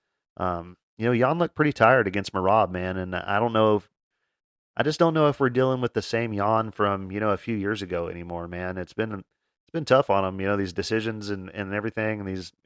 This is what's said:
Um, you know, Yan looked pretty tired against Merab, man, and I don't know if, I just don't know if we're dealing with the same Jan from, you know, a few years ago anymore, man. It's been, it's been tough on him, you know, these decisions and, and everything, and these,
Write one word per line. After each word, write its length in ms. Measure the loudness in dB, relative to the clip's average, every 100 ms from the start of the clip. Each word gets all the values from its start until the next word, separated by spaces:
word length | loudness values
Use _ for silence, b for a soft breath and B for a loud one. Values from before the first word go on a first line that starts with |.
| _ _ _ -6
Um, 400 | -4 -4 -8 -18 _ -4
you 100 | 0
know, 60 |
Yan 260 | 2 2 2
looked 180 | -2 0
pretty 160 | 0
tired 340 | 4 6 6 4
against 260 | 0 -2
Merab, 380 | 0 4 4 4
man, 260 | 0 -4 -4
and 200 | -4 -6
I 240 | -2 0
don't 120 | 0
know 240 | 4 4 4
if, 140 | 0 _ _ _ _ _ _ _ _ -2
I 60 |
just 160 | -2 2
don't 160 | 2
know 140 | 4 2
if 100 | 4
we're 120 | 2
dealing 300 | 2 2 2
with 140 | -2
the 80 | -2
same 320 | -2 -2 -2
Jan 360 | -2 2 2 0
from, 400 | 0 0 0 -4
you 80 | -2
know, 100 | 0
a 60 | 0
few 180 | -2
years 260 | -4 -2 -4
ago 280 | -4 -4 -4
anymore, 400 | -8 -10 -10 -8
man. 280 | -8 -6 -6
It's 160 | -8
been, 200 | -6 -6
it's 600 | -6 -12 _ _ _ _
been 120 | -8
tough 260 | 2 4 4
on 140 | 2
him, 160 | 0 -2
you 60 | -2
know, 80 | -2
these 160 | -2
decisions 580 | -4 -2 -2 -2 -6 -8
and, 180 | -8 -8
and 220 | -8 -4
everything, 480 | -4 -4 -4 -4 -4
and 80 | -4
these, 240 | -6 -8 -16